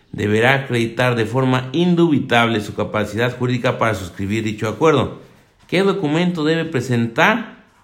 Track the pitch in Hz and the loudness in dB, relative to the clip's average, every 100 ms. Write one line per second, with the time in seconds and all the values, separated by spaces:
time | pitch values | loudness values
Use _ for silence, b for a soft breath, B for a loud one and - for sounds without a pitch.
0 | B - 104 107 123 135 135 120 117 117 | B -4 0 2 4 2 0 -2 -2 0
1 | 127 117 107 127 131 127 127 156 180 170 | 0 0 0 0 2 0 0 0 2 4
2 | 165 139 - 120 117 110 - - 101 107 | 4 2 2 2 2 0 -4 -6 -4 -2
3 | 104 104 120 120 127 123 123 120 113 95 | -2 -2 -2 -2 -2 0 -2 0 -2 -2
4 | 90 - 98 110 107 107 110 107 160 139 | -6 -8 -4 -2 -4 -4 -6 2 2 4
5 | 95 - B B B B - 165 196 175 | 0 -6 B B B B -4 0 2 0
6 | 147 160 180 170 151 160 160 123 110 120 | 0 0 0 0 0 0 -2 -4 -2 -2
7 | 113 - 185 226 - - _ _ | 0 0 0 0 -6 -18 _ _